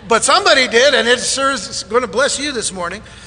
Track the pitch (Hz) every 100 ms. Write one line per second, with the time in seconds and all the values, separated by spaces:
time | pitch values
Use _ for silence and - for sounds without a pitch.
0 | 202 226 - 320 392 294 254 226 277 254
1 | 226 247 240 - 277 262 190 - - 226
2 | 247 202 277 - 285 247 185 185 175 175
3 | - -